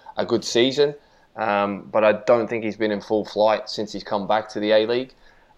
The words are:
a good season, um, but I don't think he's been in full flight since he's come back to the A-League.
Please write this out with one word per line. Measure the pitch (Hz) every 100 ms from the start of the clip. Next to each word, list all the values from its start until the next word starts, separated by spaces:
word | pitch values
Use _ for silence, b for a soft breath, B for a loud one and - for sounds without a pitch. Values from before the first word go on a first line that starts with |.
| B -
a | 92
good | 117
season, | - 117 131 135 147 147 b b b 113
um, | 110 101 101 98 -
but | 139
I | 131
don't | - - 120 107
think | 117
he's | 110 101
been | 110
in | 101
full | - 107
flight | 95 101 107 107 -
since | - 104
he's | 98
come | - 107 98
back | 107 107
to | 107
the | 104
A-League. | 107 110 120 131 b b b b